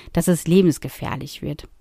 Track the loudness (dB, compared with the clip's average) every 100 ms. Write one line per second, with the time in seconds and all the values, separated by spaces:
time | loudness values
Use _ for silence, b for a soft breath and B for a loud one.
0 | B -2 2 0 4 4 4 2 -4 -10
1 | -8 -8 -10 -12 -10 -10 -14 -20